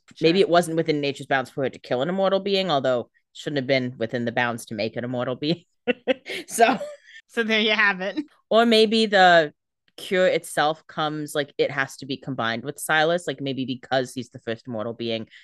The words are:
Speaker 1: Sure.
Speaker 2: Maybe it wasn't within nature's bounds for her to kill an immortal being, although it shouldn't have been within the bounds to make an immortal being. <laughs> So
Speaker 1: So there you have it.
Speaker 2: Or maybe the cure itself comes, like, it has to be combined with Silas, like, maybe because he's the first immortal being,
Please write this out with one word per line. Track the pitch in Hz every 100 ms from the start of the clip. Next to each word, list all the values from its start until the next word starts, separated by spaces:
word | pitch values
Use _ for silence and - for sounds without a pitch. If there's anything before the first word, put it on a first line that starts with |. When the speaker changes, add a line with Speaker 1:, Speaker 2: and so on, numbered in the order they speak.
| _ -
Speaker 1:
Sure. | 160
Speaker 2:
Maybe | 185
it | 160
wasn't | 170 160 160
within | 160 147
nature's | 143 135 135
bounds | 135 123
for | -
her | 127
to | -
kill | - 123
an | 151
immortal | 190 190 196
being, | 196 190 185
although | 143 131 123
it | - _ _
shouldn't | - - 147
have | 127
been | 135 123 127
within | 113 120 117
the |
bounds | 117 123 117 -
to | 107
make | 113 120
an |
immortal | 120 127 123 123
being. | 151 170 - _ -
<laughs> | 240 - 262 - - -
So | - 226 233 - - - - -
Speaker 1:
So | 233
there | 214 220
you | 220
have | 220 208 185
it. | 190 220 294 _ _
Speaker 2:
Or | 214 233
maybe | 220 220 226 220
the | 196 185 170 151 - _ _ _ -
cure | - 185 185
itself | 156 - - 151 160 -
comes, | - 156 151 147 151
like, | 139 -
it | 135
has | 139 135 -
to | 135
be | 135
combined | - 123 113 113
with | 131 -
Silas, | - 156 160 175 165
like, | 135
maybe | 139 131 131
because | 123 - 131 127
he's | - 117
the | 131
first | - 110 -
immortal | 113 110
being, | 113 117 113 107 -